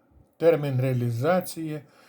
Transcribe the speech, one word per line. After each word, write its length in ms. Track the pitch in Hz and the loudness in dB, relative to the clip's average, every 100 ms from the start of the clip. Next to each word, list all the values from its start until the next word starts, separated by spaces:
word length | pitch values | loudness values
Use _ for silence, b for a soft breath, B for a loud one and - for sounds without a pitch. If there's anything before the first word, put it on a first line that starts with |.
| _ - _ - | _ -20 _ 0
термін 440 | 160 156 143 127 | 2 4 2 0
реалізації, 1000 | 131 127 120 117 143 185 180 - 160 151 b b | 0 0 -2 -2 0 0 -2 -6 -8 -10 b b